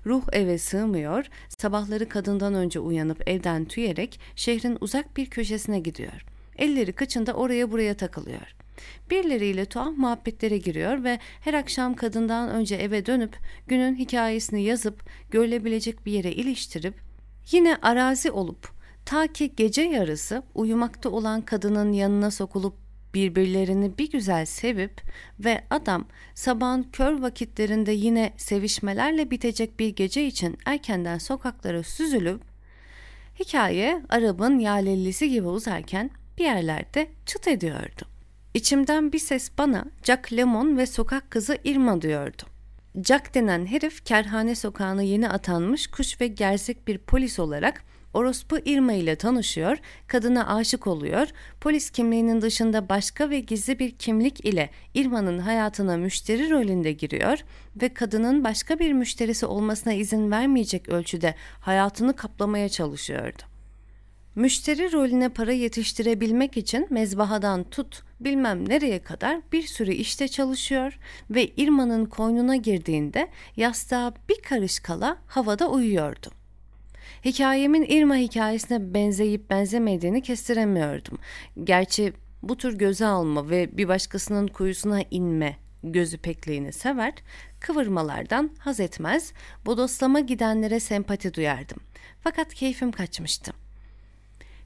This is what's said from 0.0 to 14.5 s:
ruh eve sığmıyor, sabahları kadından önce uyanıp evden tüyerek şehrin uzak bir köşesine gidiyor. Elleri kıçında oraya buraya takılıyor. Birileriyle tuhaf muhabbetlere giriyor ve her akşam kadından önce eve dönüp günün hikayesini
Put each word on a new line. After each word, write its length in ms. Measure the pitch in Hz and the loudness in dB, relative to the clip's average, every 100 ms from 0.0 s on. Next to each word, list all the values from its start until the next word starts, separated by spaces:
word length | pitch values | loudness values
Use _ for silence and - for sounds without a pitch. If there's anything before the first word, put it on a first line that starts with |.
| 208 | 0
ruh 160 | 262 - | 0 2
eve 260 | 208 180 170 | 0 2 0
sığmıyor, 680 | - 196 220 175 147 220 277 - - | 0 0 0 0 -2 -4 -4 -12 -18
sabahları 600 | - 208 208 208 214 226 | -4 -2 -2 -2 -4 -4
kadından 460 | 202 196 202 202 | -4 -2 0 0
önce 260 | 190 175 165 | 0 0 -2
uyanıp 480 | 170 165 156 160 - | -2 -2 -2 -2 -2
evden 360 | 185 180 160 | -2 0 -2
tüyerek 560 | 160 226 226 156 247 - - - | -4 -4 -2 -2 -6 -8 -16 -6
şehrin 420 | 240 226 240 226 | -2 0 -2 -4
uzak 360 | 208 277 - - | -2 -4 -4 -6
bir 100 | 262 | -6
köşesine 520 | 233 208 214 214 196 | -4 -4 -4 -2 -2
gidiyor. 460 | 165 - - - - - - - | -4 -8 -12 -14 -18 -20 -12 -2
Elleri 320 | 302 269 190 | 0 2 0
kıçında 400 | - 277 240 220 | -2 -2 -2 -2
oraya 380 | - 254 240 240 | -2 0 0 0
buraya 240 | 226 214 | 0 0
takılıyor. 600 | 202 180 - - 107 - - - - - - - | -2 -6 -8 -12 -12 -14 -20 -20 -20 -20 -14 -2
Birileriyle 540 | 381 339 240 202 190 | 0 2 2 0 0
tuhaf 320 | 196 - 294 294 | -2 -4 -4 0
muhabbetlere 600 | 254 233 226 - 220 208 | 0 0 -4 -2 0 0
giriyor 460 | 180 156 180 269 | -2 -2 -2 0
ve 140 | 247 233 - - | -2 -2 -6 -8
her 140 | 311 | -2
akşam 400 | 294 277 262 254 | -2 0 -2 -2
kadından 540 | 247 226 220 226 233 240 | 0 -2 0 0 0 -2
önce 280 | 226 208 190 | -2 -2 -2
eve 300 | 196 208 190 | -2 -2 0
dönüp 300 | 254 220 - - - - | 0 0 -6 -8 -8 0
günün 300 | 254 254 254 | 2 2 0
hikayesini 680 | 254 240 226 220 - | -2 0 0 0 -2